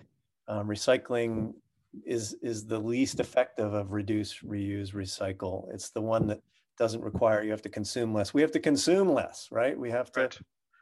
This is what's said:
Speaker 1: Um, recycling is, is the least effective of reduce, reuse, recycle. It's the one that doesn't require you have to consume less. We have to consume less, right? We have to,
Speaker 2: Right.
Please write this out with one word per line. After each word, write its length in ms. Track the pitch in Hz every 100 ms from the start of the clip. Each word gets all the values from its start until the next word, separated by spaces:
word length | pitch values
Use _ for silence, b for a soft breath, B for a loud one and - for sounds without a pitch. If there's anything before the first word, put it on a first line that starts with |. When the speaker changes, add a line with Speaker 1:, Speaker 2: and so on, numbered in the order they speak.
| - _ _ _ -
Speaker 1:
Um, 200 | 107 104
recycling 840 | 104 - 127 - 120 117 110 110 - _ _ _ - -
is, 280 | 120 104 -
is 240 | 123 110 107
the 120 | 110
least 400 | 110 120 131 -
effective 540 | 113 123 123 - 104
of 180 | 104 98
reduce, 460 | 104 98 107 101 -
reuse, 540 | 107 104 101 101 98
recycle. 800 | 101 92 - 98 95 95 92 -
It's 160 | 98 -
the 120 | 113
one 260 | 110 113 107
that 140 | 107 _ _ _ -
doesn't 240 | 113 113
require 400 | 110 - 113 107
you 80 | 107
have 100 | 107
to 60 | -
consume 440 | - 101 123 117
less. 200 | 107 98
We 80 | -
have 100 | 156
to 80 | 160
consume 500 | 160 139 - 190 185
less, 340 | 131 - - -
right? 260 | 113 127 -
We 120 | 123
have 200 | 120 120
to, 80 | 127
Speaker 2:
Right. 180 | 123 - - _ _ b